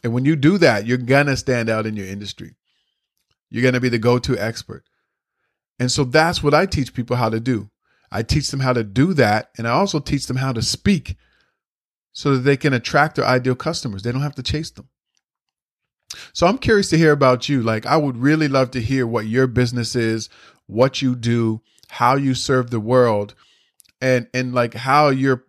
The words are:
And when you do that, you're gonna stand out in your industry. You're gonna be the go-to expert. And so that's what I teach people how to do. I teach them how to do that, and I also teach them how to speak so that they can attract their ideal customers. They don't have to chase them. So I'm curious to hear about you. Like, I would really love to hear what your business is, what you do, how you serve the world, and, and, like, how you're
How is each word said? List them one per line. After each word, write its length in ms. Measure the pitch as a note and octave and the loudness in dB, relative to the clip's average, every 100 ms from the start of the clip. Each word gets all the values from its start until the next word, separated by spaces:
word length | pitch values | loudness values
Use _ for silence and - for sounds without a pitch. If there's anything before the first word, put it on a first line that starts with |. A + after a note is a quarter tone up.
And 120 | A#2 | -2
when 100 | A#2+ | 0
you 120 | C3+ D#3+ | 0 2
do 200 | C#3 G3 | 2 4
that, 300 | D3+ G#2+ A2 | 4 2 0
you're 100 | B2 | -2
gonna 400 | A#2+ C#3 C#3+ C3 | 2 2 2 -2
stand 320 | - B2 A2+ | -2 -2 0
out 160 | A2 | -2
in 120 | A2 G#2+ | -2 -6
your 100 | F#2+ | -8
industry. 500 | G2+ G2+ - A2 _ _ _ _ _ _ _ _ _ _ | -10 -12 -14 -18 _ _ _ _ _ _ _ _ _ _
You're 120 | A2+ | 0
gonna 160 | B2+ B2+ | 0 2
be 120 | B2 | 0
the 80 | A#2 | 2
go-to 400 | A#2 B2 - A2+ | 2 2 0 -2
expert. 460 | G#2+ A2+ - - _ _ _ _ _ _ _ _ _ _ | -4 -8 -14 -18 _ _ _ _ _ _ _ _ _ _
And 140 | B2 | -4
so 120 | C#3 | -2
that's 380 | C3+ D3+ E3 - | 2 2 2 0
what 120 | D3 | 2
I 100 | D3 | 2
teach 300 | F#3+ D#3+ B2+ | 2 -2 -4
people 220 | - A#2 B2 | -6 -4 -2
how 120 | A#2 | 0
to 100 | A2+ | -2
do. 300 | A#2 A#2 G#2 _ _ _ _ | -2 -4 -6 _ _ _ _
I 120 | G2+ | -8
teach 280 | A2+ D#3 C#3 | -2 -2 -2
them 100 | D3 | -2
how 120 | C3 | 0
to 100 | B2 | 0
do 300 | G#2+ G2 D#3+ | 0 0 2
that, 380 | D#3+ A2 G#2+ - - | 4 2 2 -4 -8
and 100 | A#2 | -2
I 40 | |
also 280 | B2+ G3 D#3 | 0 0 -4
teach 280 | - C#3+ - | -4 -6 -4
them 100 | C3 | -4
how 160 | C3+ | -4
to 80 | A#2 | -4
speak 540 | - - G#3 F#3 - - _ _ _ _ _ _ _ _ _ | -4 -2 0 0 -2 -14 _ _ _ _ _ _ _ _ _
so 200 | - C#3+ | -4 0
that 80 | C3+ | 2
they 160 | C3 C#3 | 2 2
can 160 | D3+ | 2
attract 440 | B2+ - D3+ D#3 - | 0 0 0 2 0
their 100 | B2+ | 0
ideal 280 | B2+ B2+ | 2 0
customers. 480 | B2+ D#3+ E3 B2 G2 | -2 -4 -6 -8 -6
They 100 | A2 | -6
don't 100 | B2+ | -4
have 140 | D3 C#3 | -6 -8
to 60 | |
chase 280 | B2+ D3+ E3 | -6 -6 -6
them. 180 | - - _ _ _ _ _ _ _ _ _ _ _ _ - - | -16 -20 _ _ _ _ _ _ _ _ _ _ _ _ -20 -16
So 160 | - E3+ | 0 0
I'm 100 | B3 | 2
curious 320 | - G#3+ G3 | 2 2 4
to 80 | D#3+ | 4
hear 140 | D#3+ | 4
about 360 | D3 C3+ B2+ - | 4 4 2 0
you. 140 | C#3 | -2
Like, 240 | A2+ A2 A2 | 0 -2 0
I 100 | D3+ | 0
would 200 | D3 A#2 | 0 0
really 320 | C3 D#3 D3+ | 2 2 2
love 240 | C3+ B2+ | 2 0
to 80 | C3 | -2
hear 260 | A2 C3 A#2+ | -2 -2 0
what 200 | A2+ A2 | -2 0
your 200 | A#2+ C3 | 0 2
business 480 | A#2 B2 B2 A2+ | 2 0 -2 -4
is, 340 | B2 A2+ A2+ G#2+ - - _ - | -2 0 -2 -6 -18 -20 _ -10
what 340 | G#2 C3 - | 0 0 2
you 140 | C3+ | -4
do, 480 | B2 A#2 A#2 A2+ A2 _ _ _ | -2 0 0 0 -4 _ _ _
how 280 | - A#2+ C#3 | 0 2 2
you 180 | C#3 | 0
serve 360 | B2+ - C3 A#2+ | -2 0 -2 0
the 100 | A#2 | -6
world, 540 | G#2+ B2+ A#2+ G#2 G#2 _ _ _ _ _ _ _ | 0 2 4 0 -4 _ _ _ _ _ _ _
and, 260 | C3 B2+ A2+ | 0 0 -2
and, 180 | B2+ B2+ | -6 -2
like, 220 | B2 A#2+ | -2 -2
how 360 | A2 C3 C#3+ D3+ | -4 2 4 4
you're 340 | C3+ C3+ B2+ | 2 0 0